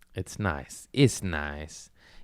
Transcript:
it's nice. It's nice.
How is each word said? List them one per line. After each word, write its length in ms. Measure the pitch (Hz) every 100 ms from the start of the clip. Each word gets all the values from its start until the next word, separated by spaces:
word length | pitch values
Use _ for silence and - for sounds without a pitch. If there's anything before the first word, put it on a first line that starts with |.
| -
it's 240 | - 92 -
nice. 500 | 101 73 - - -
It's 300 | - 139 -
nice. 680 | 95 78 73 73 78 - - - - -